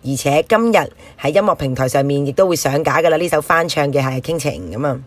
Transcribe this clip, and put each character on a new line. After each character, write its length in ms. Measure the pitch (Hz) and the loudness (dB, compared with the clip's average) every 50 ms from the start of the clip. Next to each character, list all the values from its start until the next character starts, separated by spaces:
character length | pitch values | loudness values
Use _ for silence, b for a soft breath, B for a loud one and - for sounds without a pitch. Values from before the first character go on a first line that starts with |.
| - | -4
而 80 | 131 139 | -4 -6
且 300 | 127 - 139 143 156 - | -2 0 2 2 2 2
今 120 | - 226 220 233 233 | 2 2 2 4 4
日 60 | 214 180 147 - - B B B B B | 2 2 0 0 -10 B B B B B
喺 100 | - 143 | -4 2
音 140 | 156 196 | 2 2
樂 120 | 208 208 170 | 2 2 0
平 200 | - 147 135 127 | 0 -2 -4 -2
台 140 | - 135 - | -2 -2 0
上 160 | - 139 139 | 2 0 0
面 220 | 139 143 143 143 | 2 0 0 -2
亦 60 | 139 | 0
都 140 | 131 - 190 | 2 2 2
會 80 | 185 170 | 2 2
上 300 | 147 - 139 135 147 156 | 0 -2 -2 -2 0 0
架 160 | 151 131 165 | 0 0 2
㗎 80 | 165 165 | 2 2
啦， 80 | 160 | 2
呢 100 | 156 175 | 2 0
首 140 | 170 - 151 | 0 0 -2
翻 260 | 147 - 170 165 165 | 0 2 0 0 0
唱 240 | 165 - 156 143 143 | 0 0 -2 -2 0
嘅 80 | 135 143 | 0 0
《夏 80 | 131 131 | -2 -2
日 80 | 131 131 | -4 -6
傾 200 | 123 - 165 165 | -6 -6 -6 -4
情》 320 | 131 143 - - 92 82 85 | -4 -6 -6 -6 -10 -10 -8
咁 100 | 117 147 | -4 -4
啊。 140 | 147 127 131 131 | -4 -4 -4 -8